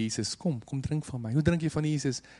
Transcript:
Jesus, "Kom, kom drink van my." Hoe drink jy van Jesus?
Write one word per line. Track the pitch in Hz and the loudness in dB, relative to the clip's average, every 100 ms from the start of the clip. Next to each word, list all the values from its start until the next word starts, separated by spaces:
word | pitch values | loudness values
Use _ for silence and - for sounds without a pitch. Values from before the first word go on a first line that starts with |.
Jesus, | 110 - 107 - | 0 -2 -4 -2
"Kom, | 175 120 | -2 -2
kom | - 139 | -4 -4
drink | - 151 - | -2 -2 -4
van | 123 | -6
my." | 113 | 0
Hoe | 139 | 2
drink | 156 170 | 4 4
jy | 156 | 2
van | 156 | 0
Jesus? | 151 151 139 120 - | 2 2 0 -2 -6